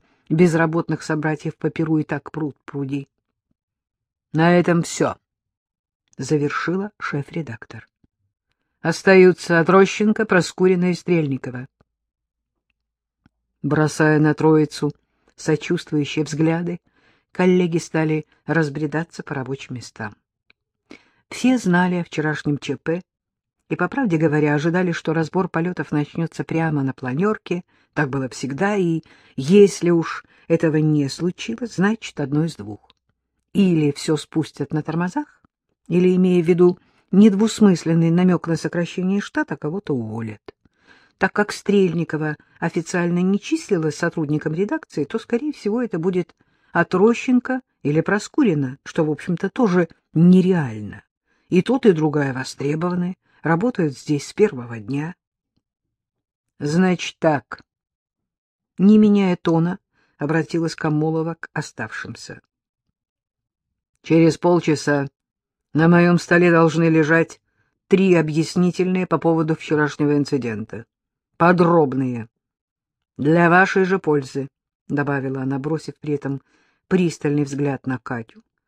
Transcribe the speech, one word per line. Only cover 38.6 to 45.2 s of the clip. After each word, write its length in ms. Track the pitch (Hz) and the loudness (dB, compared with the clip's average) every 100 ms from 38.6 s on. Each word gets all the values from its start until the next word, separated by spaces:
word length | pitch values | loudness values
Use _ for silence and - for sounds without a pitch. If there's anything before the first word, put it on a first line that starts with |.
| 156 175 170 - 185 202 | -4 -6 -6 -4 -4 -4
штата, 340 | - - 302 147 | -4 -6 -6 -6
кого-то 380 | 151 185 - | -6 -6 -4
уволят. 480 | 135 110 110 113 107 - - _ _ _ _ _ _ | -6 -6 -8 -10 -12 -20 -20 _ _ _ _ _ _
Так 140 | 190 | -2
как 180 | - 208 | 0 -2
Стрельникова 880 | - - 202 185 165 160 151 156 147 _ _ | -4 0 2 2 0 -4 -4 -6 -8 _ _
официально 600 | 170 175 165 180 175 175 | -6 -4 -4 -4 -2 0
не 200 | 185 202 | 0 0
числилась 560 | - 320 - 185 156 - | -2 -6 -2 -2 -2 -4
сотрудником 560 | 170 170 147 151 160 | -4 -4 -4 -4 -4
редакции, 500 | 160 208 311 - - | -4 -4 -6 -8 -8
то, 160 | 143 | -6
скорее 320 | 220 | -6